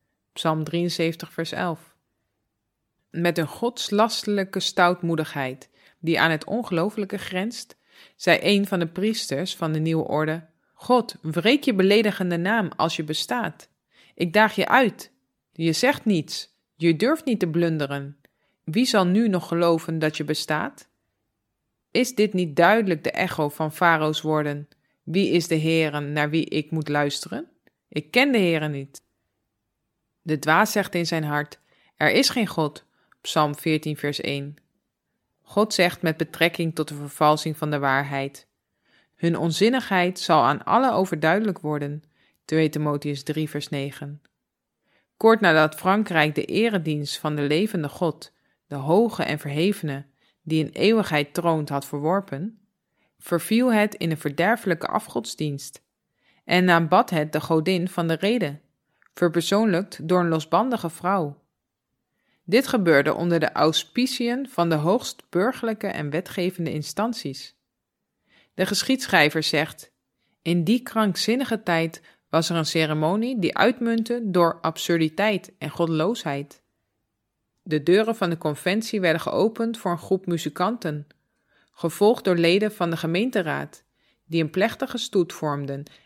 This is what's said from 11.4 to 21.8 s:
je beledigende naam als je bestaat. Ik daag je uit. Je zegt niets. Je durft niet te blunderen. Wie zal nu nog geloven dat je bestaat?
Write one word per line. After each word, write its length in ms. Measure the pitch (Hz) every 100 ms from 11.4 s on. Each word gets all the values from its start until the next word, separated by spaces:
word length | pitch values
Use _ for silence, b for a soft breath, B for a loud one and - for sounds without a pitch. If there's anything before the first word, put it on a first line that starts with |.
| 196 277
je 100 | -
beledigende 600 | 190 190 208 214 190 180 170
naam 340 | 180 226 180 -
als 200 | 165 -
je 80 |
bestaat. 640 | 156 156 - 247 196 - - _ _ b b
Ik 180 | b 175
daag 220 | 208 214
je 140 | - -
uit. 440 | 262 233 - - _ _ _ _
Je 200 | - 165
zegt 320 | 160 254 294
niets. 520 | 220 175 - - - _ _
Je 220 | - 165 156
durft 280 | 240 320
niet 160 | 269 220
te 80 | 170
blunderen. 680 | 160 170 160 139 139 139 - _ _ _ _
Wie 200 | - 160
zal 220 | 254 214 180
nu 220 | 196 233
nog 200 | 180 -
geloven 500 | 170 170 165 165 160
dat 180 | 156 -
je 80 |
bestaat? 640 | 147 156 - 151 - - - _ _ _ _ _ _ _ _ _